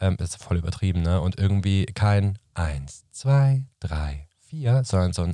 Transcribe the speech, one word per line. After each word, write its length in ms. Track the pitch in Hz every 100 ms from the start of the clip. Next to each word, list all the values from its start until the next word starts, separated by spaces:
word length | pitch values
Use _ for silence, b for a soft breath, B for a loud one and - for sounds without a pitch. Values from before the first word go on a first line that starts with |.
ähm, 180 | 95 92
ist 220 | 85 -
voll 140 | - 87
übertrieben, 440 | 82 - 95 87
ne? 200 | 85 90
Und 180 | 87 -
irgendwie 460 | 98 101 98 98 -
kein 500 | - 104 101 101 101 _
eins, 500 | - 82 71 69 - _
zwei, 540 | - 135 139 135 135 131 _
drei, 480 | 82 80 73 71 73 _
vier, 440 | _ 156 127 131 127
sondern 280 | 95 90
so 100 | 87
ein 100 | 85